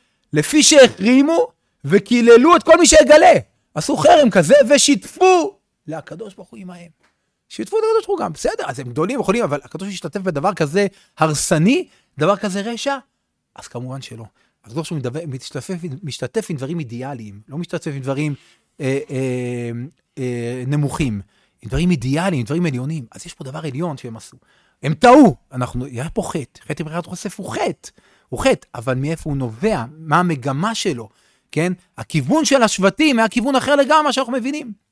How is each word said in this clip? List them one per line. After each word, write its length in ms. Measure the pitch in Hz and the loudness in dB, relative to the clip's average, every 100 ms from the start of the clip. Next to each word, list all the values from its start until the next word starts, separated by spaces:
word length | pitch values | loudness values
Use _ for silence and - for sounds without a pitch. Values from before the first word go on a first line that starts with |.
| _ _ - | _ _ -6
לפי 300 | 147 151 302 | -4 0 2
שהחרימו 840 | - 302 254 - 202 262 285 330 494 _ _ _ | 6 8 6 6 4 4 4 2 -2 _ _ _
וקיללו 720 | 139 190 - 240 233 233 294 339 | 0 0 2 2 8 8 8 4
את 60 | |
כל 160 | - 330 | 6 6
מי 80 | 339 | 8
שיגלה. 460 | 311 277 302 359 214 - _ _ | 6 8 8 8 4 0 _ _
עשו 220 | - - - | -10 -4 2
חרם 340 | 294 349 262 | 4 6 6
כזה 240 | 190 151 285 240 | 4 6 6 6
ושיתפו 880 | 285 - 240 - - 370 370 220 - _ _ - | 4 4 0 -2 2 4 4 0 -8 _ _ -14
לקדוש 480 | 156 - 165 214 | -14 -12 -16 -16
ברוך 140 | 190 180 | -18 -20
הוא 120 | 226 | -20
עמהם." 280 | 185 175 170 _ _ _ _ _ _ | -18 -20 -20 _ _ _ _ _ _
שיתפו 280 | - - 440 | -12 -4 -2
את 60 | |
הקדוש 240 | 440 440 - | 0 0 0
ברוך 120 | 359 | -4
הוא 80 | 185 | -4
גם, 60 | |
בסדר, 320 | 151 - 453 - | -4 -4 -4 -8
אז 140 | 113 | -10
הם 80 | 123 | -8
גדולים, 320 | 120 180 269 | -4 -4 -2
יכולים, 240 | 202 226 | -2 0
אבל 160 | 185 143 | -2 -4
הקדוש 240 | - 156 190 | -8 -12 -12
השתתף 320 | 185 165 202 | -10 -10 -8
בדבר 340 | 185 143 170 | -6 -4 -4
כזה 320 | 190 151 180 196 _ _ - | -2 -2 0 -2 _ _ -2
הרסני, 680 | 160 143 - 165 180 311 320 _ _ - | -2 0 0 2 2 2 -2 _ _ -4
דבר 180 | 160 196 | -2 -2
כזה 240 | 208 190 | -4 -6
רשע, 360 | 202 233 277 277 - _ _ _ _ | -8 -6 -6 -6 -10 _ _ _ _
אז 140 | - - | -20 -16
כמובן 340 | 120 127 135 | -14 -12 -12
שלא. 220 | - 117 113 _ _ _ | -14 -18 -18 _ _ _
אז 60 | - | -14
הקדוש 40 | |
ברוך 140 | 123 156 | -10 -8
הוא 100 | 160 | -6
מדבר, 220 | 127 139 170 | -6 -8 -10
משתתף, 480 | 127 - 135 - 180 156 131 | -12 -12 -12 -10 -10 -10 -10
משתתף 440 | 156 - 123 220 - | -12 -10 -6 -6 -6
עם 60 | 151 | -8
דברים 220 | 135 170 | -6 -8
אידיאליים, 640 | 127 117 131 135 107 101 107 | -8 -10 -10 -12 -14 -18 -14
לא 100 | 143 | -12
משתתף 320 | 170 175 165 | -10 -8 -8
עם 60 | 139 | -8
דברים, 340 | 131 135 151 139 _ _ _ - | -6 -4 -4 -6 _ _ _ -8
אה, 180 | 135 135 - | -4 -4 -4
אה, 600 | 131 131 127 123 123 120 117 127 _ _ - | -6 -4 -4 -6 -6 -8 -10 -12 _ _ -8
אה, 460 | 127 120 117 127 131 | -6 -6 -6 -8 -4
נמוכים, 540 | 147 143 - 143 104 - _ _ _ | -2 -2 -2 -4 -4 -10 _ _ _
עם 60 | 113 | -8
דברים 220 | 139 180 | -2 0
אידיאליים, 500 | 165 131 143 190 151 | 0 0 -2 -2 -2
עם 60 | 117 | -2
דברים 200 | 160 170 | -2 -2
עליונים. 400 | 127 135 160 117 | -4 -6 -8 -12
אז 140 | - 175 | -18 -20
יש 80 | |
פה 100 | - | -18
דבר 140 | 135 156 | -14 -10
עליון 380 | 156 131 175 135 | -10 -8 -8 -8
שהם 200 | 123 113 | -12 -16
עשו. 200 | - _ _ _ _ _ | -18 _ _ _ _ _
הם 120 | 139 | -6
טעו, 420 | 156 240 277 233 131 _ | 2 6 8 6 4 _
אנחנו, 320 | 127 123 123 | -8 -8 -8
היה 260 | 127 120 156 | -10 -10 -8
פה 120 | - | -6
חטא, 380 | - 165 120 _ - | -6 -8 -10 _ -12
חטא 140 | 147 | -10
עם 60 | 151 | -8
ברירת 180 | 170 175 | -10 -10
יוסף 340 | 180 202 - | -12 -12 -12
הוא 120 | 196 | -10
חטא, 380 | - 311 - - _ _ _ - | -6 -6 -6 -16 _ _ _ -14
הוא 120 | 120 | -2
חטא, 260 | 269 233 _ | 0 -2 _
אבל 200 | 120 117 | -10 -6
מאיפה 360 | 127 143 165 160 | -4 -4 -6 -6
הוא 60 | 139 | -6
נובע, 480 | 123 110 202 185 123 156 | -6 -4 -2 -2 -6 -12
מה 220 | 160 160 | -2 0
המגמה 540 | 180 151 135 135 208 | 0 -2 -4 -4 -4
שלו, 340 | 226 202 123 107 _ _ _ _ | -4 -6 -6 -10 _ _ _ _
כן? 200 | 147 175 180 _ - | -4 -4 -4 _ -18
הכיוון 480 | - 151 131 302 | -6 -4 0 0
של 180 | 311 277 | 2 2
השבטים 560 | 220 - 190 - 311 233 | 2 2 0 2 2 2
היה 100 | 226 | 0
כיוון 280 | 240 233 262 | 0 0 0
אחר 200 | 269 285 | 2 2
לגמרי 360 | 277 311 302 | 4 4 2
שאנחנו 200 | 233 247 | -2 -4
מבינים, 400 | 262 247 294 247 202 _ | -4 -6 -8 -10 -16 _